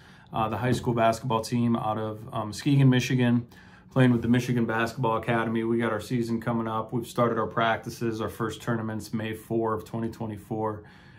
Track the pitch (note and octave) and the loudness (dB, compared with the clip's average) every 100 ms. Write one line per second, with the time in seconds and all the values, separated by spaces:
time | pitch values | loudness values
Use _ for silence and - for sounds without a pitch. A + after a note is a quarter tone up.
0 | - - - - A2 G#2 B2+ A#2+ B2+ A#2 | -20 -20 -8 -4 -2 0 0 0 0 4
1 | A2+ A2+ C3 A2+ A2+ A#2+ A#2 A2+ G#2+ A2 | 4 2 0 -2 0 0 2 0 0 -2
2 | A2 G#2+ - A2+ G#2 G#2 D3 C#3 C3+ B2+ | -4 -8 -8 -8 -6 -4 2 6 8 6
3 | B2 C3 A#2+ A#2+ A#2+ - - - - C3 | 4 2 4 4 0 -16 -20 -20 -4 4
4 | B2+ A#2 A#2 B2 - A#2+ A2+ A2+ A2+ - | 6 4 4 2 2 0 0 0 -2 0
5 | A#2 A2 A#2 A#2 A2+ A2+ A2+ A#2 A#2 G#2+ | 0 0 0 0 0 -2 0 0 0 -2
6 | - B2 A2+ A#2 A#2+ A#2 A2+ A2 G#2+ B2 | -2 -2 0 -2 -2 -2 -2 -4 -4 -6
7 | A2+ - A#2 A2 G#2+ - A2+ G#2+ - - | -4 0 0 2 -2 0 0 0 -4 -4
8 | A#2 A2 G#2 - A2 - - A2+ A2 G#2+ | -4 -2 -6 -4 -6 -4 -4 -2 -2 -6
9 | G2 A2 A2 A2 - A2+ A2+ A2 - A2+ | -6 -6 -6 -8 -4 -2 0 -2 -6 -6
10 | A2+ - A2+ G#2 - A2 A2 G#2 - - | -6 -6 -8 -8 -8 -4 -4 -6 -12 -20
11 | - | -20